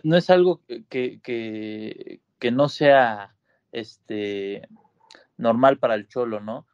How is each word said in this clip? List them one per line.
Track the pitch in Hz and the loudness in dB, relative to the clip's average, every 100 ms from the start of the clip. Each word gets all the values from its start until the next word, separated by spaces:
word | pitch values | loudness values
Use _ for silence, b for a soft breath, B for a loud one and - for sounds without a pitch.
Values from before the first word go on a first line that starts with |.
no | 156 170 | 2 2
es | 170 | 6
algo | 180 180 170 - 117 - | 6 6 2 -6 -16 -8
que, | 131 123 110 | -4 -4 -6
que, | - 117 113 107 107 107 107 - - - _ _ | -8 -8 -6 -8 -10 -10 -12 -14 -16 -20 _ _
que | 120 | -2
no | 123 143 | 0 0
sea, | - 147 139 120 107 98 _ _ _ _ | 2 4 6 4 -2 -12 _ _ _ _
este, | - 107 _ - 107 101 101 98 101 - - _ _ b b b - | -12 -12 _ -10 -8 -6 -6 -8 -10 -14 -20 _ _ b b b -4
normal | 120 117 135 139 | 0 4 4 4
para | 123 | 0
el | 107 104 | -2 -4
Cholo, | 123 120 107 | -6 -6 -6
¿no? | 104 123 - | -10 -14 -16